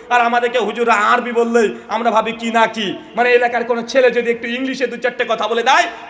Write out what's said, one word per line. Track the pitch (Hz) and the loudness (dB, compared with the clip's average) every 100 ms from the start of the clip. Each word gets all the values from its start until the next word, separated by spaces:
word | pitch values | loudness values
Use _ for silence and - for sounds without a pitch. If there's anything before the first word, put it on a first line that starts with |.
| - | -2
আর | 240 | 0
আমাদেরকে | 233 240 240 240 | 2 0 0 0
হুজুর | 208 220 240 | -2 0 2
আরবি | 208 214 240 233 | 2 4 2 0
বললেই | 233 233 233 202 - - | 0 2 2 2 -2 -6
আমরা | 214 233 | -4 0
ভাবি | 220 220 | 0 0
কি | 226 233 | -4 -2
না | 226 220 | 2 2
কি। | 226 196 139 - 214 | 0 -6 -8 -8 -2
মানে, | 247 | 2
এলাকার | 240 240 240 | 4 2 0
কোনো | 233 233 | -2 -4
ছেলে | 233 269 254 | -2 2 4
যদি | 233 233 | 2 -2
একটু | 226 233 | -4 -4
ইংলিশে | 240 262 262 247 | -4 -4 -4 -4
দু | 233 | -2
চারটে | 247 247 233 | -4 -2 -2
কথা | 220 214 | -2 -2
বলে | 233 | 0
দেয়, | 233 311 - - - | 2 2 2 -6 -6